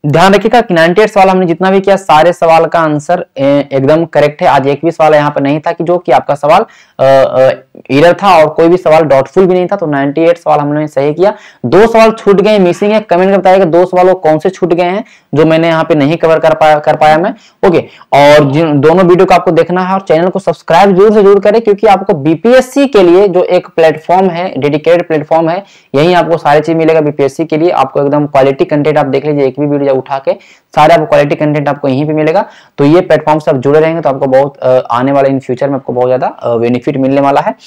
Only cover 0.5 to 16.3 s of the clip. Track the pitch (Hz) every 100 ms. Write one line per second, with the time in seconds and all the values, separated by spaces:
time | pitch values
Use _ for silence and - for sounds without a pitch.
0.5 | 240 226 165 165 175 214 208 190 185 180
1.5 | 165 185 196 196 190 - 151 165 170 170
2.5 | 160 160 170 160 147 143 180 - - 139
3.5 | 143 139 135 135 156 165 151 147 147 180
4.5 | 139 135 143 165 160 156 151 147 143 139
5.5 | 151 175 165 165 180 - 156 - 139 143
6.5 | 175 226 _ _ - 135 135 131 131 131
7.5 | - _ - - 139 170 170 196 170 151
8.5 | 156 165 175 165 156 156 135 131 185 185
9.5 | 185 180 202 165 143 139 143 165 170 156
10.5 | 151 143 147 151 - 143 151 190 214 -
11.5 | _ 120 170 226 226 220 220 208 190 208
12.5 | 208 180 170 208 214 214 175 190 196 190
13.5 | 190 180 170 180 180 185 185 156 156 190
14.5 | 185 175 170 175 196 - _ _ 139 160
15.5 | 160 165 160 160 160 139 170 165